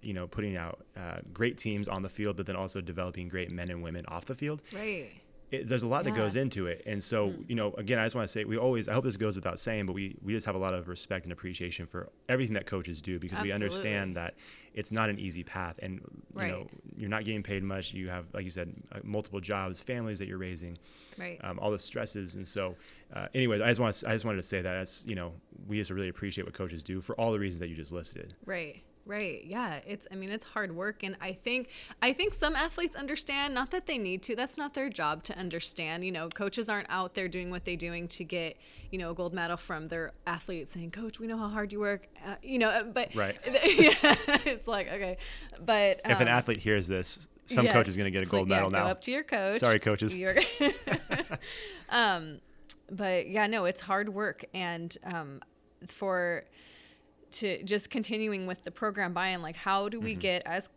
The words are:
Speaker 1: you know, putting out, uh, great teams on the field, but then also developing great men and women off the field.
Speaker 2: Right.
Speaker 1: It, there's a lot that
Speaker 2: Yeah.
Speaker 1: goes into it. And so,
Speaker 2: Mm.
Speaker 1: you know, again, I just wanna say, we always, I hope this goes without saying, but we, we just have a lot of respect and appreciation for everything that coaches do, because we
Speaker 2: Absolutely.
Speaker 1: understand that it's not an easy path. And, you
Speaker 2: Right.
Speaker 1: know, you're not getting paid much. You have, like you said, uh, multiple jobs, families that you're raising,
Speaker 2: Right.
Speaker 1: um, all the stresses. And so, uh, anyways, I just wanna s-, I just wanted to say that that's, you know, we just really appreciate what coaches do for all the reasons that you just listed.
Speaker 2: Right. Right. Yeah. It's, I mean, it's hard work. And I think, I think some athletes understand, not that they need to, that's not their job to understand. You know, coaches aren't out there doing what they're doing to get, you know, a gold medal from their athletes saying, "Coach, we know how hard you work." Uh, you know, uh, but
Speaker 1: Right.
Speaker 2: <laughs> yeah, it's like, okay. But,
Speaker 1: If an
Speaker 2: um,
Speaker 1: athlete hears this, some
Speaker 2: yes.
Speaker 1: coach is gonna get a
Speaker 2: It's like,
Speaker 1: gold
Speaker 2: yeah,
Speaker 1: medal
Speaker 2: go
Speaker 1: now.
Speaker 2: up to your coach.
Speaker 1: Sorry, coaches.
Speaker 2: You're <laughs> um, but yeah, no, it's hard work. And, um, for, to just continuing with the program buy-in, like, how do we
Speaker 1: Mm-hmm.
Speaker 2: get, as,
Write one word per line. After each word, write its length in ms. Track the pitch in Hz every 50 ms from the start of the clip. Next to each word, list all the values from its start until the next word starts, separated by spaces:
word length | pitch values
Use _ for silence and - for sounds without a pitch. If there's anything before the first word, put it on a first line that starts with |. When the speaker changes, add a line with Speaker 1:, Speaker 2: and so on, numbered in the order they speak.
| -
Speaker 1:
you 100 | 107 95
know, 140 | 90 90
putting 280 | 85 - 110 104 101 92
out, 260 | 87 82 85 - - - - -
uh, 200 | 98 87 85 85 - - - 90
great 240 | 98 117 123 -
teams 300 | - - 110 104 101 101
on 140 | - 95 95 95
the 60 | 92
field, 260 | - - 104 104 92
but 80 | 95 90
then 100 | 87 95
also 240 | 92 95 92 - 98
developing 460 | 90 92 80 92 90 90 87 90 90
great 220 | 85 92 90 90 92
men 180 | 87 87 87 90
and 100 | 87 85 85
women 200 | 82 85 87 -
off 180 | - 82 85 -
the 80 | - 131
field. 260 | - 143 147 151 147 - - 214
Speaker 2:
Right. 380 | 202 220 214 202 165 127 101 - - - - - - - -
Speaker 1:
It, 160 | 131 135 -
there's 160 | 110 127 117 117
a 40 |
lot 180 | 117 135 - -
that 60 | 131
Speaker 2:
Yeah. 40 | 110 113 107
Speaker 1:
goes 140 | 104 98
into 300 | 131 135 123 - 98 90
it. 140 | 85 85 - -
And 180 | 107 104 101 -
so, 240 | - 120 107 104
Speaker 2:
Mm. 220 | 98 90 - - -
Speaker 1:
you 60 | 120
know, 180 | 113 104 104 -
again, 260 | 117 104 104 127 113
I 60 | 110
just 100 | 113 -
wanna 140 | 120 107 -
say, 160 | - 110 104
we 100 | 107 110
always, 300 | 113 123 131 123 113 -
I 60 | - 107
hope 100 | 131 131
this 140 | 127 98
goes 180 | 95 110 107 92
without 240 | 95 - 90 87 -
saying, 260 | - 113 110 107 98
but 60 | 92
we, 240 | 90 98 98 95 - - -
we 80 | 98
just 140 | 110 107 -
have 100 | 107 95
a 20 |
lot 160 | 92 95 92 92
of 140 | 90 82
respect 380 | 90 90 - - - 98 92 87
and 80 | 87 87
appreciation 520 | - - 92 90 - 87 87 - - 87
for 240 | - - 90 - - - - _ -
everything 240 | - 127 131 107 110
that 120 | 98 -
coaches 360 | - 101 92 85 87 82 76
do, 180 | - 92 90 85
because 220 | 90 87 92 - 95
we 80 | 98
Speaker 2:
Absolutely. 240 | 101 104 104 98 92
Speaker 1:
understand 380 | 98 98 107 104 101 98 92 90
that 200 | 87 85 - - - - - - - - - -
it's 200 | 110 98 - 110
not 160 | 113 110 107
an 100 | 101 101
easy 240 | 98 92 80 87 82
path. 340 | - - 92 90 85 85 - -
And, 120 | 95 92
you 60 | - - - - - - - -
Speaker 2:
Right. 180 | 196 185 -
Speaker 1:
know, 160 | 92 92 - - - - - - -
you're 140 | - 107 98
not 160 | 110 107 107
getting 180 | 110 110 104 98
paid 200 | 104 98 95 98
much. 300 | 98 95 95 87 - 101
You 140 | 95 92
have, 200 | 90 90 90 85 - -
like 120 | 101 95
you 60 | 92
said, 220 | 87 90 87 87 - - - - -
uh, 60 | 101 101
multiple 380 | 104 104 107 104 - 98 98
jobs, 400 | 82 98 101 98 95 92 90 -
families 380 | - - 123 120 113 110 104 92
that 80 | 98 -
you're 80 | 92
raising, 400 | 92 92 90 90 78 87 85 87 87 - - - - - - -
Speaker 2:
Right. 200 | - 180 175 170 - -
Speaker 1:
um, 160 | 92 90 92
all 100 | 98 107
the 100 | 104 95
stresses. 560 | - - - 117 113 - - 104 95 82 92
And 120 | 98 92
so, 300 | - - 101 95 92 87 - - - - - - - -
uh, 140 | 98 95 - -
anyways, 240 | 131 127 117 107 101
I 80 | 110
just 140 | 120 120 113
wanna 80 | 120 110
s-, 160 | 101 - -
I 80 | 113 113
just 100 | 107 113
wanted 140 | 113 101 92
to 60 | -
say 140 | - 101 92
that 100 | 87 92 90
that's, 300 | 92 95 - - - -
you 100 | 117 104
know, 180 | 90 87 85 85 87 - _ - - 92
we 80 | 101 104 107
just 120 | 98 -
really 160 | 92 98 95
appreciate 380 | 90 - - 101 98 - 95 90
what 80 | 87 -
coaches 280 | - 95 82 87 80
do 200 | 71 - 92 92
for 120 | - - - -
all 140 | 113 113 110
the 60 | 101
reasons 200 | 101 95 87 82
that 80 | 87
you 80 | 85 80
just 160 | 80 73 71
listed. 420 | 87 87 82 - - 87 85 - - - -
Speaker 2:
Right. 360 | - 190 175 160 147 - - - - _ _ -
Right. 400 | 202 202 208 208 170 131 - -
Yeah. 340 | 165 196 247 240 185 151 135 -
It's, 180 | - 208 202 - -
I 40 | 190
mean, 140 | 190 190 196
it's 160 | 208 214 -
hard 300 | - - 220 202 185 165
work. 260 | 175 190 208 208 -
And 160 | 202 190 190 -
I 140 | 170 190 180
think, 360 | - - 240 247 254 247 - - - - - - - 226
I 100 | 254 269
think 220 | 349 392 415 -
some 200 | - 311 294 320
athletes 400 | 269 311 320 - 339 349 - -
understand, 560 | - 285 269 302 302 - - 277 277 285 285 269
not 160 | 254 269 -
that 160 | 370 370 359
they 100 | - 294
need 240 | 240 202 180 185 190 -
to, 120 | - 220
that's 220 | 233 262 262 -
not 180 | 311 285 285 -
their 140 | 269 269 269
job 340 | 190 - 156 147 156 160 -
to 140 | - -
understand. 680 | 175 185 170 165 165 - - - 175 160 156 165 175 185
You 60 | 185
know, 180 | 180 160 165 165
coaches 400 | - - 202 196 - 240 214 220
aren't 160 | 208 202 - -
out 260 | 180 190 185 180 -
there 120 | 202 185
doing 220 | 175 180 180 180 180
what 160 | 180 175 -
they're 100 | 180 175
doing 320 | 160 170 170 170 170 175 170
to 140 | - - 175
get, 340 | 156 185 170 165 156 - - - - - - - -
you 80 | 190 185
know, 100 | 175 165
a 40 | 170
gold 180 | 180 175 175 180
medal 240 | 180 170 170 175
from 300 | 165 - - 170 156 160
their 260 | 156 165 165 160 - - - -
athletes 460 | - 170 165 - - 180 160 139 - -
saying, 180 | 175 170 165
"Coach, 280 | - 208 233 220 - -
we 60 | 226
know 120 | 226 226
how 120 | 226 214 208
hard 240 | 214 214 208 196 208
you 60 | 208
work." 280 | 208 202 202 196 - - - - -
Uh, 120 | 202 190 - -
you 160 | 262 262 247
know, 100 | 220 220
uh, 140 | 202 233 214
but 300 | 233 - 247 - - -
Speaker 1:
Right. 220 | 110 101 98 - -
Speaker 2:
<laughs> 40 | -
yeah, 680 | 254 254 - - 359 359 370 330 302 415 - - 294 - - - 294 294 - -
it's 220 | 294 247 214 -
like, 200 | 233 220 202 -
okay. 300 | - 190 202 196 180 185 - - - - - - - - -
But, 420 | 165 233 220 208 202 196 185 - -
Speaker 1:
If 140 | - 117 -
an 80 | 123
Speaker 2:
um, 80 | 117 120
Speaker 1:
athlete 240 | 123 - 120 110 101
hears 260 | 110 107 107 101 85
this, 400 | 90 95 90 85 - - - - - - - -
some 180 | - 240 127 120
Speaker 2:
yes. 80 | 110 117
Speaker 1:
coach 140 | 117 110
is 100 | 98 90
gonna 140 | 101 101 98
get 80 | 92 98
a 20 |
Speaker 2:
It's 100 | 90 90
like, 80 | 101 98
Speaker 1:
gold 80 | 95 95
Speaker 2:
yeah, 60 | 95
Speaker 1:
medal 120 | 95 98 95
Speaker 2:
go 80 | 98
Speaker 1:
now. 80 | 95 101
Speaker 2:
up 160 | 139 - -
to 100 | - 247
your 120 | 254 294 302
coach. 340 | - 240 208 190 196 208 -
Speaker 1:
Sorry, 200 | 127 117 110 107
coaches. 360 | - 110 104 - 107 104 92
Speaker 2:
You're 200 | 92 - 190 196 277 - - - -
<laughs> 1300 | - - - - - 285 - - - - 294 277 - - 156 - - - - - 440 403 381 349 - -
um, 500 | - 240 233 208 185 170 160 156 143 - - - - - - - - - - -
but 380 | 196 185 202 190 185 175 - -
yeah, 180 | 196 214 208
no, 180 | 208 226 214 180
it's 160 | 180 185 -
hard 280 | - - 190 202 208 214
work. 360 | 190 202 214 175 - - - - -
And, 420 | 190 180 170 170 165 170 170 - - -
um, 380 | 185 175 165 151 139 139 131 - - _ _ _ _ _ _ 175
for, 580 | - - - 202 196 185 180 175 175 170 - - - - - - - - - - - - - _ _ _ _ - -
to 320 | - - 220 196 - - -
just 260 | 185 208 202 - -
continuing 560 | - 247 214 - 226 214 220 214 202 190 185
with 160 | 180 180 - -
the 80 | 170
program 420 | - - 226 214 196 208 190 175 175
buy-in, 280 | 175 185 190 185 175
like, 140 | 165 160 160
how 320 | - - 196 196 196 202 208
do 100 | 233 226
we 120 | 214 220
Speaker 1:
Mm-hmm. 80 | 208 180
Speaker 2:
get, 240 | 190 185 180 180 -
as, 240 | 165 170 196 - - -